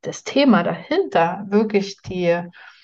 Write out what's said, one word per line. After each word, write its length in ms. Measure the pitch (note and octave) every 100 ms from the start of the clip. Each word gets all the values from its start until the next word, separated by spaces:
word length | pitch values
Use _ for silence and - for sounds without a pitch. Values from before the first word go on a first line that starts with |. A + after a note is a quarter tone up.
das 220 | - D#3+
Thema 380 | - C4 C#4+ F#3
dahinter, 840 | F3 E3+ - D#4+ F4+ F3+ E3 F3+ G3+
wirklich 500 | G3+ A3 G3+ F#3+ -
die 360 | - F#3 F3 F3 F3 - - -